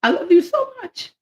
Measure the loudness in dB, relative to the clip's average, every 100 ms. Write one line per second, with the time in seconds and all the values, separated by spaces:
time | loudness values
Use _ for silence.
0 | 0 -2 4 4 4 -4 -6 -10 -18 -16
1 | -18 _